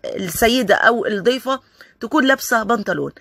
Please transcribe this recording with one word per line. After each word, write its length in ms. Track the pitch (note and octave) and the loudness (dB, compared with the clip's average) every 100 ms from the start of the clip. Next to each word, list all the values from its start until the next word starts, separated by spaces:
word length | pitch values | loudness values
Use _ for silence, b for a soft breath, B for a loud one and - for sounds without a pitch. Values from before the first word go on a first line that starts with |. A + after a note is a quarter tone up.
السيدة 680 | - - F#3 - A3+ B3+ G3+ | -8 -8 -6 0 2 2 2
او 320 | F#3 - A#3 - | 4 4 2 0
الضيفة 540 | G#3 F#3 B3+ B3+ C4 b b b b | -2 0 0 -2 -6 b b b b
تكون 240 | A#3 D#4 | -4 0
لابسة 380 | C4 C4+ - A#3 | 2 0 0 -2
بنطلون. 500 | G#3 A#3 G3+ D#3+ C#3 - | 0 -2 -2 -4 -6 -10